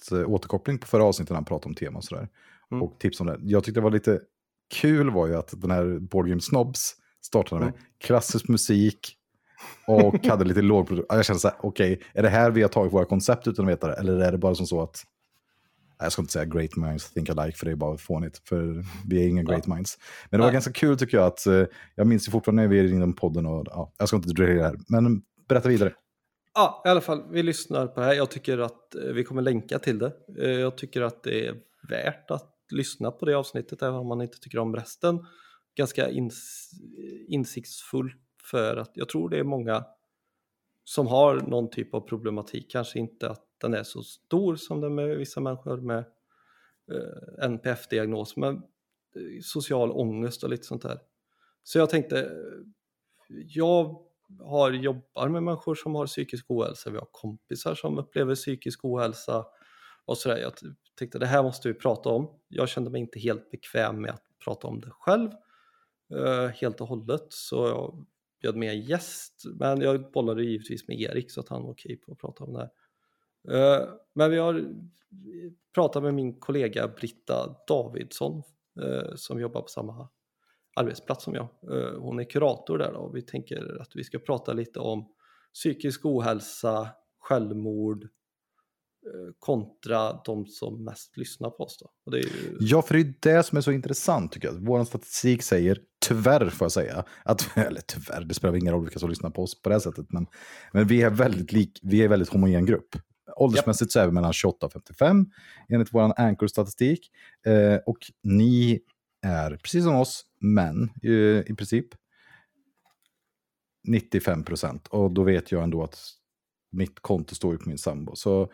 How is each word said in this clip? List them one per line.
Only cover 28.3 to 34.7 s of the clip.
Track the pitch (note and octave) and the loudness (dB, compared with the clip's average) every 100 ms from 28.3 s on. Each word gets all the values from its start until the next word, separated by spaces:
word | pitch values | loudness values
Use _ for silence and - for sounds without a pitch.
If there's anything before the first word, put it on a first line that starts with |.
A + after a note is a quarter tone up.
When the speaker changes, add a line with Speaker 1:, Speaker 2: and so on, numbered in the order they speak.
Speaker 2:
tycker | C3 - B2+ | -2 -4 -2
att, | A#2 - _ - | -2 -6 _ -10
eh, | C3 | -6
vi | B2 | -4
kommer | A#2 C3 | -4 -2
länka | B2+ A2+ - C#3 | 0 0 -2 -4
till | - G#2+ | -2 -2
det. | B2+ - - - | -4 -6 -16 -4
Eh, | C3 | -2
jag | B2+ C3 B2+ | 0 -2 -4
tycker | C3+ B2+ | -8 -4
att | A#2+ A#2+ | -4 -4
det | A#2 A2 A#2 | -6 -4 -4
är | A2+ - _ - | -8 -16 _ -8
värt | A#1 - - - | -4 -4 -6 -8
att | D3+ - _ _ | -10 -10 _ _
lyssna | C#3+ C3+ - A2+ | -6 -6 -6 -8
på | - D3+ | -4 0
det | |
avsnittet, | C#3+ C3+ A#2+ - D3 | 0 -2 -8 -10 -8
även | C3 B2+ | -6 -6
om | B2 | -6
man | A#2+ | -6
inte | A#2+ - | -8 -10
tycker | - A#2 | -10 -6
om | A2+ | -4